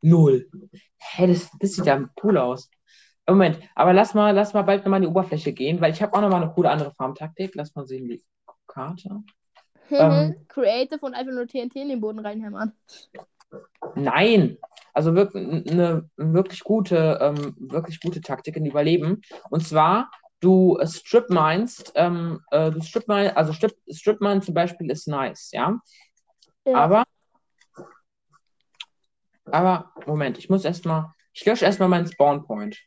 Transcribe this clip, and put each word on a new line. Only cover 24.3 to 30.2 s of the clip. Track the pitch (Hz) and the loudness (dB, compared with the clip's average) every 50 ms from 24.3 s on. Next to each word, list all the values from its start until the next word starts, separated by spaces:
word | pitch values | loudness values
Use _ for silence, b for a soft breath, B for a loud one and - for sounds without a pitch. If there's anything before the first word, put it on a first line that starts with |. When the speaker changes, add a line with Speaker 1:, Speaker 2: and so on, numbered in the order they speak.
| 202 196 | 0 0
Speaker 1:
zum | 190 - 165 | -2 -2 -2
Beispiel | 170 170 175 175 - 170 - | -2 -2 -2 -4 -8 -6 -6
ist | 135 160 - | -6 -6 -6
nice, | 156 147 139 135 113 - - - - - | -6 -4 -4 -4 -6 -8 -12 -20 -12 -6
ja? | - 123 170 214 240 _ b b b b b b _ _ _ _ _ _ _ _ _ _ | -4 -2 -2 -2 -4 _ b b b b b b _ _ _ _ _ _ _ _ _ _
Speaker 2:
Ja. | 269 254 | 0 2
Speaker 1:
Aber, | 139 147 160 190 214 254 _ _ _ _ _ _ _ _ _ _ _ _ _ _ - - - _ _ _ _ _ _ _ _ _ _ _ _ _ _ _ _ _ _ - _ _ _ _ _ _ _ _ _ _ _ _ | 4 4 4 4 2 2 _ _ _ _ _ _ _ _ _ _ _ _ _ _ -20 -20 -20 _ _ _ _ _ _ _ _ _ _ _ _ _ _ _ _ _ _ -20 _ _ _ _ _ _ _ _ _ _ _ _
aber, | - - 156 180 185 185 165 - _ _ - - | -4 -2 2 2 2 2 0 -4 _ _ -16 -8
Moment, | - 151 151 | -6 -4 -2